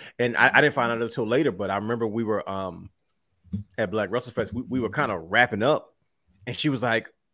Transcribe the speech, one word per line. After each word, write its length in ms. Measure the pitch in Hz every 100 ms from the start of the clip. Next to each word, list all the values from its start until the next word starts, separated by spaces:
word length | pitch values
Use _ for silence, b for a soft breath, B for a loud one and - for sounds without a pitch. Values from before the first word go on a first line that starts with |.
| B -
and 160 | 120 -
I, 160 | 127
I 80 | 127
didn't 120 | 147 135
find 160 | 117
out 100 | 117
until 240 | 117 - 110
later, 260 | 131 147
but 200 | 92 98
I 60 | 101
remember 280 | 107 117 113
we 200 | 110 110
were, 220 | 104 -
um, 420 | 95 95 87 92 _ _ _ _ _ - 101 104 -
at 140 | 101
Black 200 | 110 98
Wrestling 220 | 120 120
Fest, 200 | 123 104
we, 80 | 117
we 160 | - 127
were 80 | 107
kinda 280 | 123 131 92
wrapping 460 | 82 107 123 101
up, 300 | 127 151 - _ _ _ _ _ -
and 80 | -
she 140 | 151
was 120 | 127
like, 260 | 117 113 - _ _